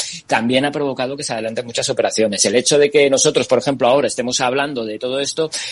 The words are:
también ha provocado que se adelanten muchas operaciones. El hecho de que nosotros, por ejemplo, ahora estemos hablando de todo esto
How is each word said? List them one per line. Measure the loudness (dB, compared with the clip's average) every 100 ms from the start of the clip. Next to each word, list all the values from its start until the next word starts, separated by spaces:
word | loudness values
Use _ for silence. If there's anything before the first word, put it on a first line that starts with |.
| -8 -8 -2
también | 0 2 2
ha | 0
provocado | -2 -4 -4 -6 -6
que |
se | -6
adelanten | -6 -4 -6 -6
muchas | -4 -2
operaciones. | 0 0 2 0 2
El | 2
hecho | 2 2 4
de | 4
que | 4 4
nosotros, | 4 2 2 2
por | 2
ejemplo, | 2 2 4
ahora | 4 2
estemos | -2 -4 0
hablando | 0 0 -2 -4
de | -6 -6
todo | -4 -4
esto | -4 -4 -4 -4 -10